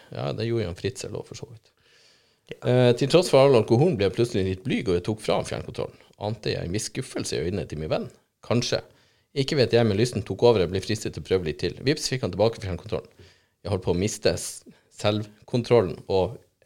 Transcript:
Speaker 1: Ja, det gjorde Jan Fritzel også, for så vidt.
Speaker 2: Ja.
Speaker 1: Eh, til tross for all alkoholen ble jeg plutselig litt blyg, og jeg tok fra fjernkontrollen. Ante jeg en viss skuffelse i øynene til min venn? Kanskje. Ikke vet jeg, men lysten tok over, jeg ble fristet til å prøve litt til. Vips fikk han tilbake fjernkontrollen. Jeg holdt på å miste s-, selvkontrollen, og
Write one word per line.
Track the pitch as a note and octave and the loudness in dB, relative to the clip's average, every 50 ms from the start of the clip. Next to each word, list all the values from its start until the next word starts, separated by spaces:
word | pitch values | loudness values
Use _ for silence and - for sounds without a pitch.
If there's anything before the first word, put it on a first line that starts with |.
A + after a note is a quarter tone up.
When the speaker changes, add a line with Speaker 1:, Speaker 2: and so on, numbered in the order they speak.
| - _ - | -20 _ -10
Speaker 1:
Ja, | - C3 C#3+ | -8 -6 -6
det | C3+ - A2 | -6 -6 -4
gjorde | A#2 A#2 A#2 G#2 F2 | -4 -2 -4 -4 -6
Jan | - - | -8 -6
Fritzel | - G2+ - - - F#2+ | -6 -6 -6 -6 -12 -10
også, | G2+ - - | -10 -12 -12
for | - - | -12 -16
så | - - - | -16 -16 -18
vidt. | A#2 A2+ _ _ _ _ _ _ _ _ _ _ _ _ _ _ _ _ _ _ | -18 -20 _ _ _ _ _ _ _ _ _ _ _ _ _ _ _ _ _ _
Speaker 2:
Ja. | - - - A#2 | -18 -6 -2 2
Speaker 1:
Eh, | B2 B2+ B2+ B2 | 4 4 6 4
til | A#2+ - D3 C3+ | 4 2 2 4
tross | E3 E3+ F3+ - | 4 4 4 6
for | - C3+ | 6 6
all | C3+ C#3 C3+ A2+ | 8 8 6 6
alkoholen | G#2 - A#2 B2 D3+ F#3 C3 | 6 4 4 4 4 2 2
ble | F#2+ G2+ | 2 0
jeg | F#2+ - | 0 2
plutselig | - A#2+ A#2 - G2+ F#2+ | 0 -2 0 0 -2 0
litt | F#2+ F#2+ - | 0 -2 -4
blyg, | - C3 G3 A#3+ C#3 G2 | -4 -4 -4 -2 0 0
og | F2 | 0
jeg | F2 - | 0 0
tok | - A2 - | -4 -6 -4
fra | - - - F#3+ | -2 -2 -2 -2
fjernkontrollen. | - - - - - - A#2 - - - - _ _ _ _ _ | -2 -4 -8 -8 -8 -10 -8 -8 -8 -8 -10 _ _ _ _ _
Ante | - G#2+ A2 - - C#3 G#2 | -6 -6 -6 -4 -4 -4 -4
jeg | F#2 E2+ | -4 -4
en | E2+ | -4
viss | F2+ G#2+ - - | -4 -4 -6 -6
skuffelse | - - B2 - - - - - - | -8 -10 -10 -8 -8 -8 -6 -4 -4
i | C#2 D2+ F2 | -4 -2 -2
øynene | G#2 F#2 - | -4 -4 -6
til | - - D2+ | -8 -8 -8
min | D#2 D#2 | -4 -4
venn? | C#3 G3 G#3+ - - _ _ _ _ _ - | -4 -4 -4 -10 -14 _ _ _ _ _ -4
Kanskje. | - A2+ A#2+ A#2 - A#2+ - - - _ _ _ _ _ _ _ _ _ | -2 0 0 0 0 -4 -4 -6 -10 _ _ _ _ _ _ _ _ _
Ikke | C#3+ C3+ - D#3+ C#3+ | -4 -2 0 2 2
vet | A#2+ - - | 2 4 4
jeg, | A#2 A#2 | 4 4
men | A2 G2 G2+ | 4 4 2
lysten | A#2 A#2+ - G#2 | 0 0 0 -6
tok | - - F#2+ - - | -6 -6 -2 4 6
over, | A#2+ A#2 G2+ | 6 6 6
jeg | - D#2+ | 2 2
ble | F#2 F#2+ | 0 -4
fristet | - - G#2+ G#2 - G#2+ - E2 | -2 -2 -4 -4 -4 -8 -8 -8
til | |
å | D2+ | -2
prøve | - F#2+ F#2 F2 D#2 | 0 0 0 0 -2
litt | D2+ - | -4 -2
til. | - F2 - - | -4 -6 -6 -2
Vips | - C3+ D#3 - - - | -2 -2 -2 -2 -2 -4
fikk | - C3 | -4 -4
han | - F#2 | -4 -4
tilbake | F#2 F2+ G#2 A2+ - - | 0 2 2 2 2 -2
fjernkontrollen. | - F#2 E2+ E2 - - - C#2+ - - _ - - - _ _ _ _ _ _ _ | -6 -6 -6 -8 -6 -6 -6 -6 -6 -10 _ -20 -20 -20 _ _ _ _ _ _ _
Jeg | F#2 G#2 | -4 -4
holdt | F2+ | -2
på | - - | 0 0
å | F2 F2 | 0 0
miste | F#2+ A2 - - - F#2 E2 - | 0 -2 -4 0 0 0 0 0
s-, | - - - - _ - - _ _ _ _ - | -6 -10 -12 -14 _ -20 -20 _ _ _ _ -2
selvkontrollen, | - G#2 G#2+ G#2+ G#2 - - _ _ - - B2 A2+ - B2 A#2 G2 E2 - - - - | 0 0 0 0 -4 -8 -16 _ _ -4 -4 -4 2 4 4 4 4 2 -4 -8 -6 0
og | - F#2+ F2+ G#2 B2 - _ _ _ _ _ | 0 2 2 0 -2 -10 _ _ _ _ _